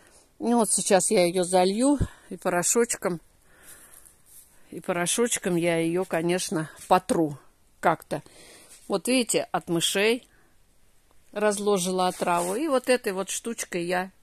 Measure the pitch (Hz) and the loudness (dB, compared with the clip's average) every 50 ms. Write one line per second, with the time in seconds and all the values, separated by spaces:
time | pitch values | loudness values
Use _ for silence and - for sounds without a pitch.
0 | _ - - - _ _ _ - - 220 240 240 220 - - - - - 208 185 | _ -20 -20 -20 _ _ _ -6 -2 0 2 2 2 2 0 0 2 4 4 4
1 | 175 - 220 208 180 175 170 185 180 175 180 185 180 190 196 220 247 277 294 262 | 4 4 2 4 2 2 2 0 0 2 2 4 4 4 2 2 2 2 2 2
2 | - - - - - - 196 180 - 185 175 175 175 - - 240 233 233 - - | 0 -4 -6 -12 -18 -16 -12 -8 -6 -4 -2 -2 0 0 2 2 0 0 -2 -4
3 | - 196 175 160 - _ _ _ _ _ _ - - - - - - - - - | -4 -4 -4 -6 -8 _ _ _ _ _ _ -20 -20 -20 -20 -20 -20 -20 -20 -20
4 | - - _ _ _ _ - - - _ _ - - - - - - - 185 175 | -20 -20 _ _ _ _ -20 -20 -20 _ _ -20 -20 -18 -16 -10 -6 -4 -4 -2
5 | 175 170 - - 233 240 - - - 202 180 170 165 170 170 165 165 165 165 180 | -2 -2 0 0 0 0 -2 -2 -2 0 0 2 2 2 2 2 0 0 0 -2
6 | 185 - - 165 165 170 175 185 - - 202 160 156 147 - - - - 196 180 | -2 -2 -2 -2 0 0 0 0 -2 -2 -4 -4 -6 -6 -10 -8 0 2 2 2
7 | - - 247 180 160 147 147 135 - - _ _ _ _ _ _ - 185 160 - | 4 2 0 2 2 0 -2 -6 -16 -20 _ _ _ _ _ _ 0 2 2 0
8 | - - - - - - - - - - - - - - - - - - 220 196 | -2 -8 -8 -8 -8 -10 -20 -20 -20 -20 -20 -20 -20 -20 -20 -16 -8 -4 -4 -2
9 | - - 254 262 233 - - 160 139 - - 175 - - 170 170 160 - - 196 | 0 0 0 0 2 0 0 -2 -2 -2 -4 -6 -4 -2 -2 -2 0 0 0 2
10 | 202 220 233 254 - _ _ _ _ _ _ _ _ _ _ _ _ _ _ _ | 2 2 0 0 -4 _ _ _ _ _ _ _ _ _ _ _ _ _ _ _
11 | _ _ _ - - - - 208 208 214 202 202 202 202 208 190 175 185 185 185 | _ _ _ -20 -20 -12 -6 -2 0 0 0 0 0 0 0 2 0 0 0 0
12 | 180 180 175 - 196 180 175 175 175 175 190 226 311 330 269 254 - - 254 247 | 0 0 -2 -2 -2 0 0 0 0 -2 -2 -4 -2 0 0 0 2 2 0 0
13 | - 220 190 185 196 - - - - 226 233 - - - - 180 170 175 180 180 | 0 -4 -4 -4 -6 -6 -8 -8 -8 -8 -8 -8 -8 -6 -6 -6 -4 -2 -2 -4
14 | 185 190 - _ | -4 -6 -12 _